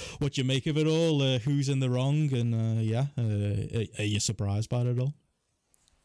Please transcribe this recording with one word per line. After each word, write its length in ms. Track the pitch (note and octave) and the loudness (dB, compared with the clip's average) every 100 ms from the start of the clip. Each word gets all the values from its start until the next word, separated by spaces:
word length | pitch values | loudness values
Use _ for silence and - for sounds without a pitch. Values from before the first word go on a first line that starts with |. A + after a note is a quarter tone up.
| - - | -12 -6
what 200 | C#3+ - | -4 0
you 60 | |
make 220 | C3 C3+ D#3+ | 0 0 0
of 120 | D3+ | 0
it 80 | D#3 | 2
all? 340 | D#3+ E3 D3+ | 4 2 2
Uh, 200 | C3+ B2+ | 2 2
who's 280 | A2+ C#3+ C3+ | 0 0 0
in 120 | C3+ | 0
the 100 | C3 | 0
wrong? 420 | B2 C3+ D3 D3+ | 0 2 2 2
And, 220 | C3 A#2 | 0 0
uh, 260 | A2+ A2+ A2+ | 0 0 0
yeah, 260 | A2 A2+ C#3+ - | 0 0 0 -2
uh, 640 | A#2 G#2 G#2 G#2 G2+ A2+ | -2 0 0 -2 -2 -4
are, 40 | G#2 - | -4 -4
are 40 | G#2 | -2
you 140 | G#2 | 0
surprised 500 | - G#2 G2+ G2+ A2 | -2 -2 -2 -2 -2
by 120 | B2 | -2
it 40 | B2 | 0
at 60 | B2 | 0
all? 140 | C3 - _ _ _ _ _ _ _ _ | -2 -6 _ _ _ _ _ _ _ _